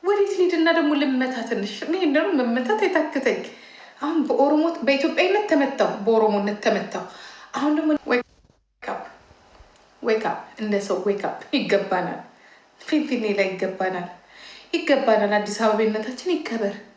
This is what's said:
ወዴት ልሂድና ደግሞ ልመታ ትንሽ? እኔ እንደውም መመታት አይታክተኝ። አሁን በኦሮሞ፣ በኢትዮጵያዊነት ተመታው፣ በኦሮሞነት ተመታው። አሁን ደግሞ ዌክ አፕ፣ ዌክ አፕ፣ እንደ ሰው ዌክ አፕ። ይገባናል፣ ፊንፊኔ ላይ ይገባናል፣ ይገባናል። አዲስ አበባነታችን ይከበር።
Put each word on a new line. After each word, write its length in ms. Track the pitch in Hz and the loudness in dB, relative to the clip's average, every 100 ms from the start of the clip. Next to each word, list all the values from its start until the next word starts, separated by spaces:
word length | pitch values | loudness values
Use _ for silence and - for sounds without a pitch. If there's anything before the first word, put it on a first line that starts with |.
ወዴት 280 | 339 415 403 | 2 2 2
ልሂድና 360 | 381 349 330 320 | 2 2 4 4
ደግሞ 200 | 330 294 294 | 4 2 2
ልመታ 400 | 277 254 262 254 | 2 0 0 -4
ትንሽ? 300 | 220 202 202 - | -4 -4 -4 -6
እኔ 120 | - 359 | -4 0
እንደውም 320 | 339 285 330 320 | 2 2 2 0
መመታት 420 | 233 233 254 427 | 0 0 0 2
አይታክተኝ። 580 | 392 320 311 285 254 190 - - - - - - | 2 2 0 0 0 -2 -6 -14 -20 -20 -20 -8
አሁን 200 | 294 330 | -2 0
በኦሮሞ፣ 420 | 254 220 285 302 330 330 | 0 2 4 4 2 0
በኢትዮጵያዊነት 640 | 226 - 320 - 370 403 427 | 0 2 2 2 2 2 2
ተመታው፣ 440 | 311 269 - - - | 2 2 0 -2 0
በኦሮሞነት 580 | 202 226 214 202 202 208 | 2 4 4 2 -2 0
ተመታው። 420 | 233 202 175 185 - - - - - | 0 0 -2 -10 -12 -16 -20 -20 -10
አሁን 180 | 254 285 | -2 0
ደግሞ 180 | 302 311 302 - | 2 2 0 0
ዌክ 180 | 247 - _ _ _ _ _ | -2 -2 _ _ _ _ _
አፕ፣ 200 | - - - - - - _ - - _ _ _ | -10 -10 -10 -20 -20 -20 _ -20 -20 _ _ _
ዌክ 200 | 233 220 - | 0 0 0
አፕ፣ 140 | - - - | -6 -10 -8
እንደ 160 | 214 202 | -2 -2
ሰው 160 | - 190 | 0 -2
ዌክ 220 | 202 202 | 0 -2
አፕ። 160 | - - - | -4 -8 -4
ይገባናል፣ 680 | 285 196 196 - 185 180 - - - - - _ _ | -4 2 0 2 -2 -4 -8 -14 -20 -20 -20 _ _
ፊንፊኔ 440 | - 311 - 247 214 | -2 -2 0 -2 -2
ላይ 140 | 196 190 | 0 -2
ይገባናል፣ 600 | 185 190 - 185 185 175 - _ - - - - | -2 -6 -4 -4 -4 -10 -14 _ -20 -20 -20 -8
ይገባናል። 600 | 330 302 269 240 214 202 | -6 2 2 4 2 4
አዲስ 240 | 208 196 - | 0 -2 0
አበባነታችን 720 | 226 214 220 214 220 254 370 | 0 2 2 0 -6 -6 -4
ይከበር። 440 | 330 - 233 202 202 - | -4 -2 -4 -4 -6 -16